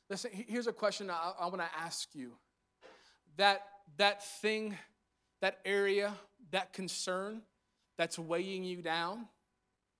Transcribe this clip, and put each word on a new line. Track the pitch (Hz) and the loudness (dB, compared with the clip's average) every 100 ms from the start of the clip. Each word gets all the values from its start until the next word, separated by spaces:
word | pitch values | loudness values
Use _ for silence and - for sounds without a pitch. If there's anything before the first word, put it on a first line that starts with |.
| - | -8
Listen, | 196 240 | -6 -6
he-, | 196 240 | -8 -4
here's | 240 233 | -2 -2
a | |
question | - 208 196 196 | 2 2 0 -2
I, | 170 175 190 | -2 -2 -2
I | 175 | -2
wanna | 185 170 156 | -2 -4 -4
ask | 165 - - 147 | -6 -6 -8 -10
you. | 123 117 _ _ _ _ - - - _ _ - | -12 -14 _ _ _ _ -20 -20 -20 _ _ 4
That, | 202 196 - - - 147 | 6 6 0 -20 -8 4
that | 202 202 | 6 4
thing, | - - 214 214 214 185 - _ _ _ _ - | -4 -4 0 0 -2 -6 -12 _ _ _ _ -2
that | 190 196 190 | -2 -2 2
area, | 202 196 202 202 202 - _ 190 | 4 4 4 2 -2 -14 _ -2
that | 185 185 | -2 -2
concern | - 185 - - 185 196 220 - _ _ _ _ - | -6 -6 -4 -2 -2 -2 -8 -14 _ _ _ _ -2
that's | 165 - | -2 -2
weighing | 165 170 190 190 | -2 0 0 -2
you | 185 180 | -4 -4
down, | 165 165 170 220 226 _ _ _ _ _ _ _ | -2 0 0 -4 -10 _ _ _ _ _ _ _